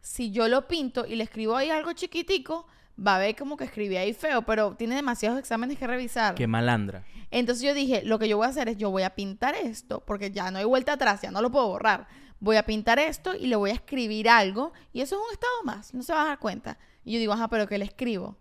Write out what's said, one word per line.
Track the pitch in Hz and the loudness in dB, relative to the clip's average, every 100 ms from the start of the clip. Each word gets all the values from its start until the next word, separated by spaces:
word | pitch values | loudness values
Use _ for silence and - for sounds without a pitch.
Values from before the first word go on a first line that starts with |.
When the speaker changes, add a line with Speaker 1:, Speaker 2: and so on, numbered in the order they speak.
Speaker 1:
Si | - - 233 | -12 -6 -4
yo | 202 226 | 2 4
lo | 254 277 | 4 2
pinto | 339 262 247 226 | -4 -2 -4 -4
y | 226 | -4
le | 226 | -4
escribo | - 220 233 | -4 0 0
ahí | 285 | 2
algo | 311 311 | 0 -2
chiquitico, | 339 349 330 339 381 262 320 330 - - - 202 | -6 -6 -6 0 -2 -2 -8 -8 -20 -20 -4 2
va | 190 | 4
a | |
ver | 196 220 | 2 -2
como | 277 294 | -6 -8
que | 262 | -8
escribí | - 208 185 | -6 -4 -2
ahí | 196 | -2
feo, | 220 311 269 | -2 0 0
pero | 220 220 208 - | 0 2 2 0
tiene | 226 262 | -4 -2
demasiados | 285 233 214 247 | -2 0 0 -2
exámenes | 262 226 240 277 | -2 -4 -2 -4
que | 262 | -4
revisar". | 247 247 240 220 180 | -4 -4 0 0 2
Speaker 2:
Qué | 117 | 0
malandra. | 113 120 120 101 92 - - - | 2 2 2 0 -6 -12 -12 -4
Speaker 1:
Entonces | 240 240 240 | -2 0 0
yo | 277 | 0
dije, | 285 277 240 | 0 2 2
"Lo | 202 220 | 2 2
que | 220 | 2
yo | 208 | 2
voy | 233 | 2
a | |
hacer | 269 233 | 0 -2
es, | 214 | -2
yo | 208 | 0
voy | 190 | 0
a | 185 - | 0 -2
pintar | 196 190 - 359 | -8 -2 -2 -2
esto, | 233 220 - - - | -4 -6 -8 -10 -6
porque | 208 202 | -6 -4
ya | 196 185 | -6 -6
no | 190 | -2
hay | 208 | 2
vuelta | 262 262 | 4 2
atrás, | 285 254 202 | 2 2 2
ya | - | -2
no | 185 | -2
lo | 240 | 2
puedo | 262 233 | 2 2
borrar. | 196 214 190 - - - - | 2 2 2 -2 -20 -20 -6
Voy | 196 220 | 4 4
a | 208 | 4
pintar | 220 214 240 | 0 4 4
esto | 311 285 - 370 | 4 -2 -6 -4
y | 254 | 0
le | 220 | 2
voy | 202 | 2
a | |
escribir | 226 - 269 226 214 220 | -2 -4 -4 -2 0 6
algo, | 233 196 196 294 - - | 8 6 0 -6 -8 -12
y | 240 | -6
eso | 262 392 | -4 -2
es | 440 | -4
un | |
estado | 403 494 494 349 | -4 -4 -2 -4
más, | 208 214 | -8 -10
no | 254 | -12
se | 254 | -2
va | 320 | 0
a | 302 | 0
dar | 277 | 0
cuenta". | 220 202 - - - _ | -4 -6 -10 -14 -16 _
Y | - | -4
yo | 226 | -2
digo, | 220 | 0
"Ajá, | 208 226 | 0 0
pero | 226 208 | 0 0
¿qué | 208 | 0
le | 202 | -4
escribo?". | - 240 208 196 202 | -4 -4 -4 -6 -14